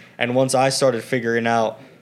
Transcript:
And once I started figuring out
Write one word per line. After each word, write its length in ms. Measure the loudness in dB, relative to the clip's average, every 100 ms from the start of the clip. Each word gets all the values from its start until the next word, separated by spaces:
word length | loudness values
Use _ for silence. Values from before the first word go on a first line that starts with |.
| -18 -6
And 160 | -2
once 200 | 0 2
I 140 | 2 0
started 320 | 2 0 0
figuring 420 | -4 -4 -2 -2 0
out 340 | 0 0 -4 -20 -20